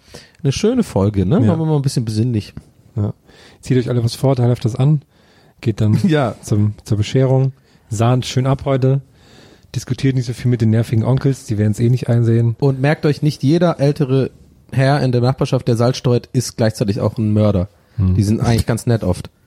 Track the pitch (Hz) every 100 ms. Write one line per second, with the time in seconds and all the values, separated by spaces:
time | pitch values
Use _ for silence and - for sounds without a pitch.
0 | _ - - _ 139 - 208 254 - 107
1 | 98 101 92 170 - 160 160 151 135 -
2 | 110 107 123 113 - - - _ _ -
3 | 104 - _ - - - - 127 123 120
4 | 117 - 131 131 123 120 113 - 135 151
5 | - _ _ _ _ _ 120 104 107 110
6 | 190 151 123 - - 107 104 104 - 104
7 | 104 135 131 131 131 - _ _ - 104
8 | 113 127 117 127 131 135 143 135 131 135
9 | - _ - - - - _ 120 - 127
10 | 135 131 123 117 123 120 113 110 117 110
11 | 110 131 139 135 - 104 107 104 120 127
12 | - 120 117 113 117 113 139 131 139 156
13 | 156 139 147 - 127 170 175 - 139 147
14 | 135 135 123 - - _ _ 123 135 143
15 | 131 123 123 131 139 127 - 113 120 131
16 | - 120 - 131 - - 110 - 104 101
17 | 107 - 107 107 107 98 92 _ _ -
18 | 95 92 101 110 113 113 - 117 - 117
19 | 90 87 - _